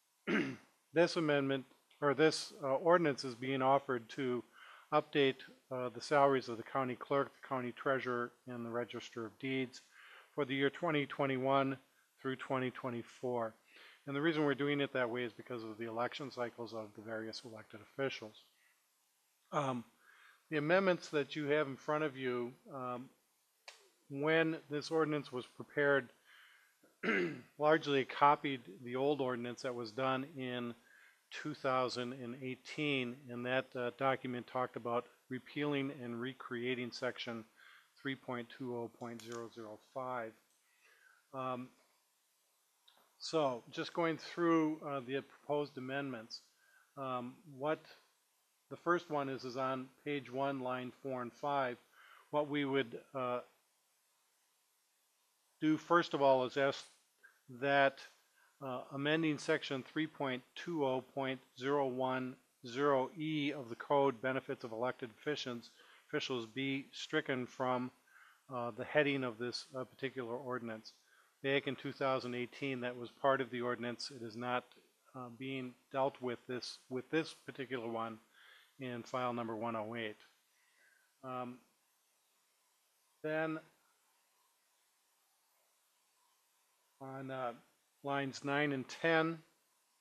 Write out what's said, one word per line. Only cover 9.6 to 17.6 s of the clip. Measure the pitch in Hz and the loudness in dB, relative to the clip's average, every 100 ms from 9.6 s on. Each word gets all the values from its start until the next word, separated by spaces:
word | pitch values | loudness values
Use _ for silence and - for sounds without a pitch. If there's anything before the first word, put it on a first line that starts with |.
| 127 - - - - - - | -2 -6 -20 -20 -20 -20 -8
for | - 135 | -4 0
the | 135 | 2
year | 139 | 2
twenty | - 175 147 139 | 2 2 2 2
twenty-one | - 139 131 131 135 135 135 - _ _ _ | 0 0 2 4 4 4 0 -10 _ _ _
through | 135 131 | -6 -4
twenty | - 135 127 | -2 0 0
twenty-four. | - 131 120 113 - 127 123 113 110 _ - - - - | -4 -6 -6 -8 -6 -2 0 -2 -6 _ -20 -20 -16 -6
And | 139 | 0
the | |
reason | 160 151 | 2 4
we're | 147 127 | 4 4
doing | 143 143 | 2 2
it | 139 | 2
that | 127 123 | 2 0
way | 123 | 0
is | 123 | -4
because | 104 - 123 | -6 -10 -8
of | 110 107 | -8 -8
the | 117 | -6
election | 113 120 - 139 | -2 -2 -4 -8
cycles | 123 120 - 113 | -6 -6 -6 -10
of | 110 107 107 | -8 -10 -12
the | |
various | 107 113 110 110 120 | -8 -6 -6 -10 -12
elected | 110 | -14